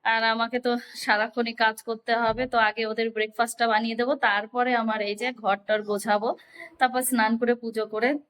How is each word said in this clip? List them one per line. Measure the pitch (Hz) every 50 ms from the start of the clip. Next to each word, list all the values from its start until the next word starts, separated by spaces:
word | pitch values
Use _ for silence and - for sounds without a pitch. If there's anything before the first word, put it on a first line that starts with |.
| _
আর | 226 226 226 226
আমাকে | 226 226 226 226 233 247 247
তো | 247 247 240
সারাক্ষণই | 240 - - - - - - 233 - 277 254 - 240 233 233 226
কাজ | - 226 220 220 220 -
করতে | - 226 220 _ - 233
হবে। | 233 233 226 220 226 254
তো | 254 -
আগে | 233 220 208 214 233 226
ওদের | 214 214 226 226 226
ব্রেকফাস্টটা | 226 220 214 220 - - 233 233 - - 233
বানিয়ে | 233 220 214 226 226 226
দেবো, | 220 240 247 294
তারপরে | 269 - 226 202 208 208 220 - 247 247 254 247
আমার | 233 226 226 214 214
এই | 208 202 208
যে | 208 240 254
ঘরটর | 254 240 214 196 196 202 _ - 214 214 214
গোছাবো, | 208 208 202 - 233 208 208 208 247 359 - - _ - - - - - _
তারপর | 254 254 240 254
স্নান | 254 - 254 233 220 214 226
করে | 226 240 233 240
পুজো | 233 - 233 220 220 214
করে | 214 214 214 233 254 277 294 - _